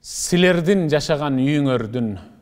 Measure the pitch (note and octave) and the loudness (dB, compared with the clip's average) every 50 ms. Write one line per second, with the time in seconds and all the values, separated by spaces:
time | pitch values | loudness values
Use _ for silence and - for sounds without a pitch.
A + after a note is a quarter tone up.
0 | _ - - - - - F3+ F3 F3+ F#3 F3+ F3 E3 F3 G3+ G3 E3+ D3+ D3 D3 | _ -12 -10 -8 -4 0 2 4 4 4 4 2 2 2 2 2 2 2 0 0
1 | C#3 - D#3+ C#3+ D3+ D3 C3+ C3 C3 C#3 D3+ D3 C#3+ C3+ B2+ A#2+ A2+ G#2 A2+ B2 | 0 -2 -2 -2 -2 -2 0 0 0 2 2 2 2 0 0 0 -2 -4 -4 -4
2 | A#2 A2 G2+ F#2 - - - - | -4 -4 -6 -8 -14 -20 -20 -20